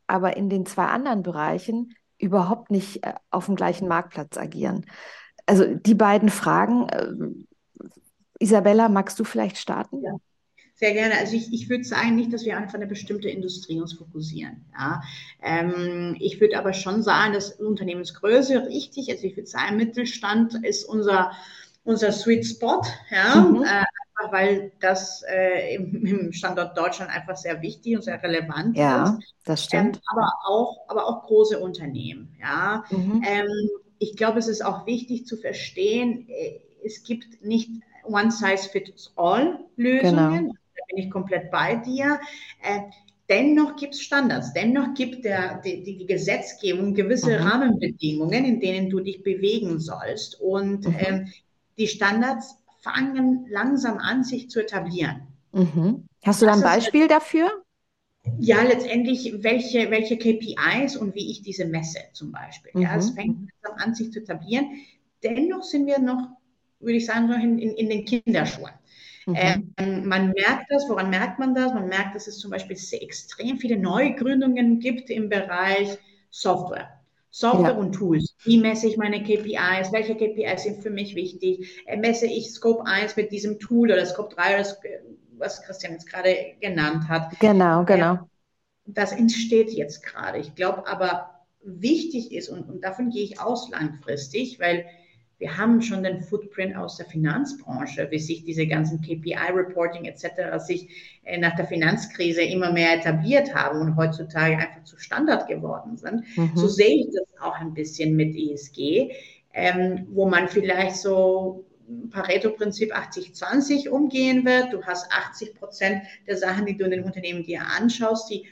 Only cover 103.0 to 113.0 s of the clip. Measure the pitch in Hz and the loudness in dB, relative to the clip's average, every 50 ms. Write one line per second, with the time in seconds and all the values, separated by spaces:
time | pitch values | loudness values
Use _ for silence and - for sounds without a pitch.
103 | - 170 160 160 156 220 277 277 285 - - 143 139 143 151 156 160 156 156 156 | 2 0 0 0 2 4 4 4 4 2 0 0 0 0 0 0 0 0 2 2
104 | 160 160 156 - 160 - - 156 160 160 160 156 - - - - - - - - | 2 0 0 -4 -10 -6 0 2 2 2 2 2 -2 -4 -8 -16 -20 -20 -20 -20
105 | - - - 247 311 311 240 - - - - 156 160 - - - - - - - | -10 -6 -2 0 2 2 2 0 0 -4 -6 -6 -6 -6 -8 -8 -10 -12 -12 -10
106 | - - 214 233 - - - 175 165 160 160 175 175 202 202 190 208 226 294 277 | -8 -6 -6 -6 -6 -6 -2 0 0 2 2 2 2 2 4 6 6 6 6 4
107 | - - - 185 185 - _ - 170 165 160 160 165 160 160 156 151 156 - - | 2 0 -2 -6 -6 -8 _ -10 -8 -8 -8 -8 -10 -8 -8 -8 -8 -8 -6 -2
108 | 156 156 156 156 151 156 156 - 156 147 143 - - - - - 139 147 170 233 | 0 2 4 4 2 2 0 -4 -4 -4 -6 -8 -12 -14 -10 -6 -4 0 2 2
109 | 269 - - - - - - _ _ _ - - 180 180 180 180 180 185 185 185 | 0 0 -6 -12 -16 -20 -20 _ _ _ -6 -2 0 0 2 2 0 0 -2 -4
110 | - - 190 196 190 190 180 175 185 180 - 208 196 185 180 180 190 185 190 - | -8 -4 0 2 2 4 4 2 0 2 0 0 2 2 0 0 0 -2 -2 -4
111 | - 196 190 190 190 185 185 190 190 185 185 - - _ _ _ _ 113 233 233 | -2 0 2 4 4 4 4 2 0 -4 -6 -10 -16 _ _ _ _ -14 -14 -12
112 | - 233 - 196 175 180 185 208 - 214 214 - 208 208 196 - 214 214 - 185 | -12 -10 -8 -6 -2 0 0 2 2 0 -2 0 -4 -4 -2 -2 -4 -2 -2 -6